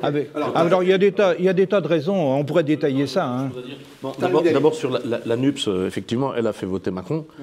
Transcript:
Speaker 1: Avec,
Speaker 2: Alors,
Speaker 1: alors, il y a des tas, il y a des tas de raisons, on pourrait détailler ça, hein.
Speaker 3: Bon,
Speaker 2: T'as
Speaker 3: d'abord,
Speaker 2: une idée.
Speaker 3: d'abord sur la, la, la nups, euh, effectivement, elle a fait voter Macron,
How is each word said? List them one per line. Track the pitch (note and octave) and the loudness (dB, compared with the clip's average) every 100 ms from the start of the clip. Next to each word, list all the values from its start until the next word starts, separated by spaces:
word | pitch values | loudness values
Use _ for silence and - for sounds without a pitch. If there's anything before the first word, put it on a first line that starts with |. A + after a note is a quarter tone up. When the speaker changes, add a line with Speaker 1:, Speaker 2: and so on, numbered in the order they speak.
Speaker 1:
Avec, | C#3+ D3 C3+ | -4 -2 -4
Speaker 2:
Alors, | D3+ C#3 C3+ | -6 -2 0
Speaker 1:
alors, | E3+ F#3 | 4 4
il | F#3 | 4
y | |
a | F#3+ | 4
des | G3+ | 4
tas, | F#3+ G3 E3 | 4 2 2
il | F3+ | 2
y | |
a | |
des | F#3 F#3+ | 2 2
tas | G#3 | 0
de | D3+ | 2
raisons, | E3 D3 G3 D3 | 0 0 0 2
on | C3+ | 0
pourrait | C#3+ D#3+ | 2 2
détailler | D3 D3+ D3+ C3+ C#3 | 2 0 0 0 0
ça, | - D3+ | 0 -2
hein. | B2 C3+ B2+ B2+ C#3+ - - | -2 -6 -8 -12 -14 -18 -12
Speaker 3:
Bon, | C3 | -10
Speaker 2:
T'as | C3+ C3 | -4 0
Speaker 3:
d'abord, | D3+ | 2
Speaker 2:
une | E3 | 4
idée. | |
Speaker 3:
d'abord | D3+ D3+ | 4 2
sur | D3 C3+ | 2 -2
la, | B2 A#2 | -4 -2
la, | A2+ | -4
la | - A#2 | -2 0
nups, | C3 C#3 - | 0 0 0
euh, | F#2 F#2 | 0 0
effectivement, | G#2+ G2 A#2+ C3+ | -4 -4 -2 0
elle | A#2 A2+ | 0 -2
a | |
fait | G#2 G2 | -2 -4
voter | F#2 G2+ | -4 -4
Macron, | F#2 F2 D#3 D3+ - | -6 -4 -6 -8 -12